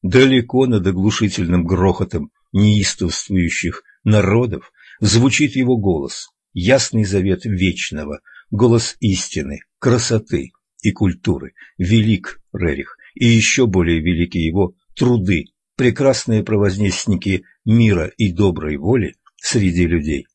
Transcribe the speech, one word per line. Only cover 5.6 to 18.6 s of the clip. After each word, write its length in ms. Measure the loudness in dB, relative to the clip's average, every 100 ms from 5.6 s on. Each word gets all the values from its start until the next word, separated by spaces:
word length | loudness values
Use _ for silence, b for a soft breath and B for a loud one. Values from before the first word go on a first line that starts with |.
| 0 0
голос, 520 | 0 -2 -4 -12 -18 _ _
ясный 500 | -4 2 2 2 -2
завет 420 | 0 0 0 -2 -2
вечного, 760 | 0 0 0 -8 -10 -10 -12 B B B
голос 460 | 0 4 4 0 -4
истины, 580 | -2 -2 -4 -8 -8 -10 _ _
красоты 760 | 0 0 0 -2 -2 -6 -6 _ _ _
и 100 | -4
культуры. 600 | 0 -2 -2 -4 -4 -6 B B -8
Велик 640 | 0 2 2 -2 -4 -18 _
Рерих, 440 | -6 -4 -4 -10 -16 b
и 120 | -2 2
ещё 420 | 4 2 0 2
более 320 | 2 0 0
велики 380 | 0 -2 -2 -2
его 360 | -2 0 -2 _ _ -2
труды, 520 | 0 2 0 -2 -4 _ _ -2
прекрасные 680 | 0 2 0 0 -2 -2
провознестники 1000 | 0 0 0 0 -2 -2 -2 -2 0 -4 b b 2
мира 460 | 4 4 2 -2 -2
и 140 | -2
доброй 460 | 2 0 0